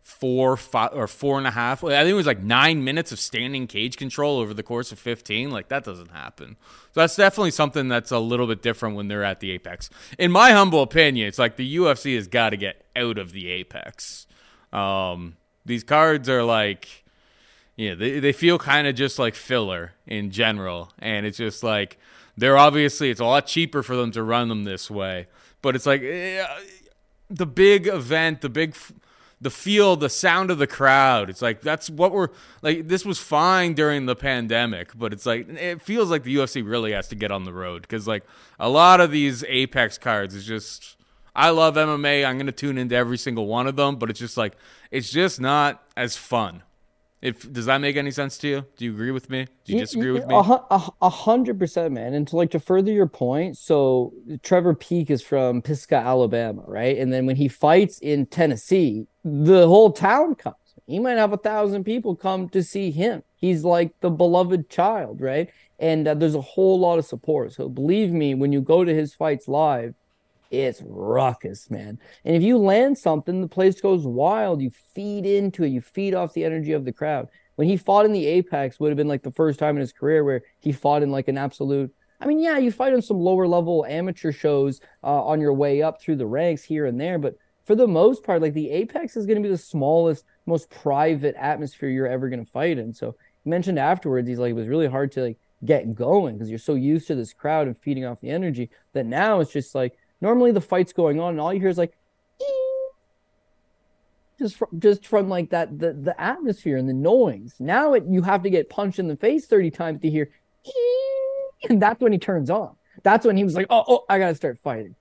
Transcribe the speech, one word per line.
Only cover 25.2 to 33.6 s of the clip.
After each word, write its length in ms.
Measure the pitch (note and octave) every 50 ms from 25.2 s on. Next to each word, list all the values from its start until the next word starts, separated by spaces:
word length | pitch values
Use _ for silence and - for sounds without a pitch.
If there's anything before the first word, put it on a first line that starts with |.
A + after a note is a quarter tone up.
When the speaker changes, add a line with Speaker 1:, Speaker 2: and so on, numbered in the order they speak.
| F2+ _ _ _ _ _ _ _
Speaker 1:
But 140 | - C#3 B2+
it's 100 | C3 -
like, 160 | C#3+ C#3 C#3+
eh, 420 | B2 C3 E3 F3+ F3+ F#3+ F#3 F#3+ F#3+ - C#3+ E3+ G3 G3 F#3+ F3+ D#3+ _ _ _ _ _ _ _ _ _
the 160 | G3+ D#3 F#3
big 420 | D3+ B2 F3+ F#3+ G3 G3+ G3+ E3+
event, 540 | G3 G3 E3+ B2+ A#2 D3+ D#3+ D#3+ E3 D#3 C3
the 80 | - C#3
big, 220 | A2+ D3+ D#3+ D#3+
f-, 220 | D3 - - - - - _ _ _ _ _ _ _ _
the 100 | - C3
feel, 440 | - - - G3 G#3 G#3 G#3 G3 F3+
the 140 | D3+ D3 C3+
sound 400 | - - - F3+ E3+ F3+ F#3+ F#3
of 80 | F3+
the 80 | D3 C#3+
crowd. 640 | C3+ - - C#3 C3+ C3 C#3 C3+ C3+ B2+ A2+ G2+ F#2+
It's 120 | F#2 -
like, 200 | B2 A#2 A2 G#2
that's 260 | - D3+ D#3 D#3 -
what 240 | - D#3+ D3 F3 F#3+
we're, 180 | F3 G3+ F3+ D3+ - - - - - - -
like, 240 | D3+ D#3+ E3+ D#3+
this 180 | D#3 F3+ F#3 -
was 140 | G#3 F3+ -
fine 560 | - - D#3 D3 D#3+ F3+ F#3+ F#3